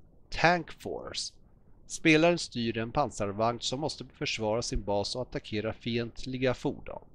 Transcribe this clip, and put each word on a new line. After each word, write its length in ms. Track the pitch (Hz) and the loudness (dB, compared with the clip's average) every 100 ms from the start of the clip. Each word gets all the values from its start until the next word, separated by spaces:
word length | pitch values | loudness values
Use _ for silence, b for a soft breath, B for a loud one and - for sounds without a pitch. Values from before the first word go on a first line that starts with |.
| - - - | -20 -20 -8
Tank 420 | - 165 175 156 | 2 4 4 -2
Force. 600 | - 95 62 65 - - - - - - - - | -10 -8 -6 -8 -8 -10 -12 -20 -20 -20 -20 -14
Spelaren 520 | - 165 156 170 175 | 0 6 8 8 4
styr 400 | - 123 117 113 | -2 -2 -2 -2
en 140 | 113 | -2
pansarvagn 680 | 151 127 - 101 101 113 120 | 0 -2 -2 -4 2 0 0
som 200 | - 131 | -4 -2
måste 240 | 151 - | -4 -6
försvara 580 | 131 - 147 - 107 113 | -12 -6 -4 -2 0 0
sin 200 | - 123 | 0 -2
bas 340 | 101 101 98 127 | 0 0 0 -4
och 60 | |
attackera 500 | 120 - - 107 110 | -4 -6 -4 -2 -2
fientliga 840 | 110 117 117 117 - - 127 127 | -4 -2 -2 -2 -6 -6 0 0
fordon. 480 | 123 147 - - - - | 2 -2 -4 -8 -12 -14